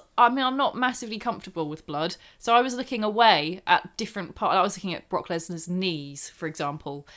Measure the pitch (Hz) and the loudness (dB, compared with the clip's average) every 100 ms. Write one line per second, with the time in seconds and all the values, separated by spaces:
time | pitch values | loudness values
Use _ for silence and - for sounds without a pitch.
0 | - - 240 262 262 269 269 - 254 247 | -6 4 4 4 0 2 0 0 -2 -2
1 | 233 220 240 190 - 175 151 151 - 147 | -8 -6 -6 -6 -8 -6 -6 -6 -6 -2
2 | 165 - - _ - 240 254 247 254 240 | -2 -4 -14 _ 4 4 4 -2 -4 -2
3 | 214 214 226 165 151 180 - 175 - - | 0 6 6 6 2 -4 2 2 2 -8
4 | 214 202 175 - 208 180 190 - 190 165 | -8 -6 -10 -4 2 4 2 0 -6 -8
5 | - 180 - 170 165 170 170 180 185 156 | -6 -6 -4 -6 -6 -10 -6 -2 -2 -4
6 | 143 143 - - 165 - 147 151 147 143 | -8 -12 -14 -10 -10 -4 -6 -6 -10 -12
7 | - | -14